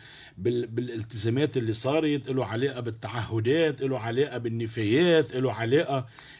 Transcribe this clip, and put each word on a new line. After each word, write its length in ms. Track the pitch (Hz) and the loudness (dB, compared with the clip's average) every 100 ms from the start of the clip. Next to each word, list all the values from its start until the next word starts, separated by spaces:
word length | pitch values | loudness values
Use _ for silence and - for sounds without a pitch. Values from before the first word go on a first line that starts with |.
| - - - - | -16 -20 -20 -4
بال-، 280 | 120 120 117 | -2 0 -2
بالالتزامات 920 | 117 123 113 107 113 113 123 147 131 | -4 -4 -6 -8 -2 0 2 2 0
اللي 180 | 110 | -2
صارت، 560 | 104 127 156 156 147 131 | -2 0 0 0 0 -2
له 160 | 131 123 | -2 -2
علاقة 340 | 117 139 123 | -2 -2 -2
بالتعهدات، 1000 | 117 110 107 120 107 113 110 156 160 131 | -8 -8 -8 -6 -4 0 2 4 2 0
له 160 | 131 127 | -2 -2
علاقة 400 | 113 120 143 127 | -2 0 0 -2
بالنفايات، 1000 | 117 113 113 113 104 131 180 160 139 127 | -4 -4 -4 -2 2 4 6 6 4 0
له 160 | 131 | -2
علاقة 540 | 104 117 135 127 135 - - - | 0 2 2 2 -2 -4 -12 -20